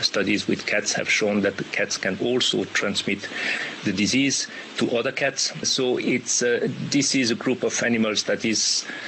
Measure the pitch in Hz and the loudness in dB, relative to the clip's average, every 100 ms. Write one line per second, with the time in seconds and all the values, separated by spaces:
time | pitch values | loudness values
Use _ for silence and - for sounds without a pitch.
0 | - 104 98 101 - 101 - 104 104 - | -2 0 2 2 0 -2 0 0 0 -2
1 | - - 107 104 98 95 - - 101 - | 0 2 2 2 2 0 -4 -2 -2 -2
2 | 101 95 120 123 - 104 95 - 107 98 | -2 -2 0 2 2 0 -2 -2 -2 -2
3 | - 101 - - - - - - 107 92 | -2 -4 -4 -6 -4 -4 -6 -4 -2 0
4 | 98 127 139 - - - - - 117 120 | 2 4 2 2 -4 -8 -10 -2 0 0
5 | 123 127 139 131 - - - - 127 - | -2 0 -2 0 -4 -2 -2 2 2 2
6 | 117 127 - - 123 120 - 127 139 147 | 2 0 0 0 2 2 0 -2 0 2
7 | 139 139 117 117 135 120 117 - 123 117 | 2 2 2 0 0 0 0 0 0 2
8 | 110 104 - 104 113 107 - - - - | 2 0 0 0 2 2 2 0 -4 -10